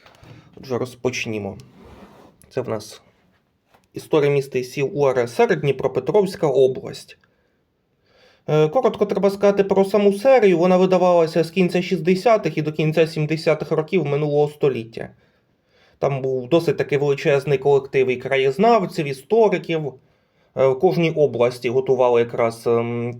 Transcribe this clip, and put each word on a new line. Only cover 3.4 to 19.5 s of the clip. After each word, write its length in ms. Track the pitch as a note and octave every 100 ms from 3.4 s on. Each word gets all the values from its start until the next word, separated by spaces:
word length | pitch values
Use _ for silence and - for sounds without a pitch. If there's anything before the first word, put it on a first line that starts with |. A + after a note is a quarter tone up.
| _ _ _ _ _
«Історія 360 | - - D#3 C#3+
міста 280 | C#3+ C#3 B2+
і 60 |
сіл 260 | B2 - C3+
У 160 | C#3+ C#3
Р 100 | B2
С 240 | A#2 -
Р», 180 | A#3 E3+
Дніпропетровська 840 | C#3+ C3+ C3+ - - F#3+ F#3+ - D#3
область. 720 | C3 C3 C3 G#2+ - - - _ _ _ _ _ _ _ _ _ _ _ _ -
Е, 220 | D3+ D#3
коротко 380 | C4 B3 G3+ G3+
треба 240 | G#3 G3
сказати 340 | G3 G3+ G3+
про 200 | G3 G3
саму 280 | G3 G#3+ G3+
серію. 460 | G3+ C4+ C4 G#3 E3+
Вона 180 | F3+ F#3
видавалася 680 | F#3 F3+ F3+ F3 D#3+ E3+
з 60 | E3
кінця 320 | - F3 -
шістдесятих 760 | F3+ F#3 D#3 F#3 A#3+ A3 E3 D#3
і 40 |
до 100 | D3+
кінця 340 | D3+ D#3 D#3 D#3+
сімдесятих 640 | D#3+ D3+ D#3 D#3+ D3+ D3+
років 360 | D#3 D#3 F#3+ C#3+
минулого 420 | C#3+ D3+ D3 D3
століття. 600 | D3+ D3 A#2+ A2+ - - - _ _ _ _ _ _ _ -
Там 240 | C#3 C#3
був 260 | C3 C3 A#2+
досить 280 | E3 E3 C3+
таки 220 | C#3 C#3+
величезний 600 | C#3+ C#3 D#3+ C#3 C#3 C#3
колектив 500 | C#3 C#3 C#3 C#3+ B2+
і 80 | B2
краєзнавців, 880 | B2 C3+ C3+ C3+ A3 A#3 F3+ - D3
істориків. 880 | C3 - A3+ G#3+